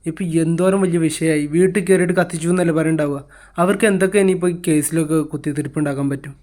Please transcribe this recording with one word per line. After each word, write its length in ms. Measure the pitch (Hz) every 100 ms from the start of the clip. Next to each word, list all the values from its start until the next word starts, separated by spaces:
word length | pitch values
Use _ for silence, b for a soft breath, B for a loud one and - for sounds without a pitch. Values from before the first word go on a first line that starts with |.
| -
ഇപ്പൊ 140 | 160 185 165
എന്തോരം 380 | 165 170 185 196
വലിയ 160 | 180 170 160
വിഷയമായി. 380 | 156 160 151 147
വീട്ടിൽ 280 | 156 185 190 175
കയറിയിട്ട് 300 | 185 175 180
കത്തിച്ചു 300 | 175 165 165
എന്നല്ലേ 220 | 180 170 160
പറയുണ്ടാവുക. 400 | 156 160 147 139 - B B -
അവർക്ക് 240 | 180 196 220
എന്തൊക്കെ 260 | 190 185 202
ഇനിയിപ്പോ 240 | 190 180 180
ഈ 20 | 175 175
കേസിലൊക്കെ 520 | 151 147 160 151 160 151
കുത്തിത്തിരിപ്പ് 480 | 147 151 143 143 147
ഉണ്ടാക്കാൻ 260 | 147 139 139
പറ്റും? 220 | 139 139 -